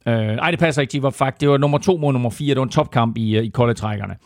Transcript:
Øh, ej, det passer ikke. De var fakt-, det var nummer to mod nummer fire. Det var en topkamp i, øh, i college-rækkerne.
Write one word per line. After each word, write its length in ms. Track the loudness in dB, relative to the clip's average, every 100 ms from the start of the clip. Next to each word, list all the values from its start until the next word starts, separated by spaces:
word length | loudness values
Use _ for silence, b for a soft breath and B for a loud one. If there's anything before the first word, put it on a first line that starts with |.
| -2
Øh, 60 |
ej, 380 | -2 0 -2 -2
det 80 | 0
passer 220 | 0 0
ikke. 100 | -2
De 120 | 0
var 60 | -2
fakt-, 320 | 0 -2 0
det 80 | 2
var 80 | 4
nummer 200 | 2 0
to 200 | 0 0
mod 160 | 2
nummer 160 | 0 -2
fire. 200 | -2 -2
Det 80 | 0
var 60 |
en 60 | 0
topkamp 480 | 0 0 2 0 0
i, 200 | 0 0
øh, 60 |
i 80 | 0
college-rækkerne. 640 | 0 0 0 -4 -6 -8 -12